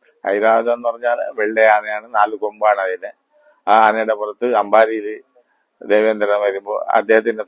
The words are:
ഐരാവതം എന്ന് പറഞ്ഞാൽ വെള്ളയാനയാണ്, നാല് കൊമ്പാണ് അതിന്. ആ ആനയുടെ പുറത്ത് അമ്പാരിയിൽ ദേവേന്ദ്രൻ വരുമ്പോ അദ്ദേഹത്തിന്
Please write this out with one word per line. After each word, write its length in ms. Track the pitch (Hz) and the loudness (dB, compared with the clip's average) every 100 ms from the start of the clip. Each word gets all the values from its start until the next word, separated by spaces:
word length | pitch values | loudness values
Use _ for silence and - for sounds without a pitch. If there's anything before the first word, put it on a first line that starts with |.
| _ _ | _ _
ഐരാവതം 500 | - 101 110 113 117 | -4 0 2 2 0
എന്ന് 140 | 120 120 | -2 -4
പറഞ്ഞാൽ 300 | 117 120 120 117 | -4 -4 -4 -4
വെള്ളയാനയാണ്, 720 | 120 107 110 110 107 107 107 113 | -4 -2 2 4 4 0 -10 -4
നാല് 220 | 113 104 107 | 0 0 -2
കൊമ്പാണ് 440 | 104 104 107 101 | -8 -2 0 0
അതിന്. 300 | 95 90 95 - _ _ _ _ - | -2 -6 -10 -18 _ _ _ _ 2
ആ 200 | 107 110 | 4 4
ആനയുടെ 260 | 110 110 | 2 -2
പുറത്ത് 420 | 107 104 101 123 110 | -4 -6 -4 -2 0
അമ്പാരിയിൽ 680 | 101 107 110 113 104 107 _ _ _ _ _ _ - | 2 4 4 0 -8 -12 _ _ _ _ _ _ 0
ദേവേന്ദ്രൻ 540 | 107 107 110 104 104 | 2 2 0 0 0
വരുമ്പോ 460 | 104 98 101 104 - | -2 -4 -6 -8 -2
അദ്ദേഹത്തിന് 560 | 113 104 110 110 110 | -2 2 0 0 -4